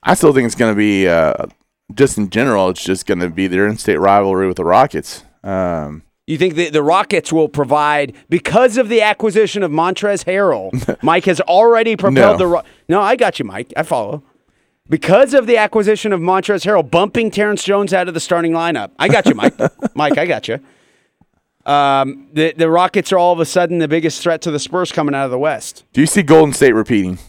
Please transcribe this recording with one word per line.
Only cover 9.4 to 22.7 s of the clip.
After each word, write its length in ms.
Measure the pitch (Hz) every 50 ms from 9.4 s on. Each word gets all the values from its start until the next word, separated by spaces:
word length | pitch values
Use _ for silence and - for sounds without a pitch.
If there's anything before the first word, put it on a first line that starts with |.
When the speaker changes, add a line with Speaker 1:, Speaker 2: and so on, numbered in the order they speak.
| 220 185 - 208 196
Speaker 2:
of 80 | 170 147
Montrezl 520 | 156 165 180 190 - - 208 202 190 -
Harrell, 720 | - 185 196 202 185 147 110 95 95 - 127 - - - -
Speaker 1:
<laughs> 40 | -
Speaker 2:
Mike 220 | 139 165 175 165
has 160 | 196 175 143
already 560 | 180 - 170 185 220 233 233 226 226 226 220
propelled 420 | 165 175 196 135 135 120 202 208 190
Speaker 1:
No. 0 |
Speaker 2:
the 80 | 185
Ro-, 160 | 175 170 165 - _ _ _ _ _
No, 120 | 160 196
I 160 | 202 196 247
got 240 | 247 240 196 - -
you, 40 | 135
Mike. 280 | 104 95 95 - _ -
I 60 | - 156
follow. 400 | - 165 127 107 101 - 147 _ _ _ _ _ _ _ _ _ _ _ _ _ _
Because 460 | 151 160 - - 180 220 277 254 240
of 120 | 277 240
the 100 | 214 240
acquisition 560 | 226 214 208 - 220 208 202 214 208 - 220 202
of 60 | 180
Montrezl 440 | 165 180 185 190 190 - 208 185 -
Harrell, 260 | 185 214 190 160 135
bumping 400 | - 170 190 214 - 240 226 214
Terrence 320 | - - 208 208 208 - -
Jones 300 | 185 202 202 202 190 185
out 160 | 190 180 175
of 60 | 170
the 40 | 160
starting 300 | - - 180 170 170 165 165
lineup. 380 | 165 165 170 165 127 104 - _ -
I 80 | 143
got 200 | 196 247 214 190
you, 100 | - -
Mike. 180 | - 214 269 - - - - _
Speaker 1:
<laughs> 200 | _ - 240 _
Speaker 2:
Mike, 240 | - 151 147 - -
I 80 | 160
got 220 | 180 151 110 - -
you. 100 | 113 139 _ _ _ _ _ _ _ _ _ _ _ _ _ _ _ _ _ _ _ _ _
Um, 640 | - 143 143 143 139 139 135 135 135 139 - - _ 156
the, 200 | 147 156 160 156
the 120 | 160 165
Rockets 440 | 160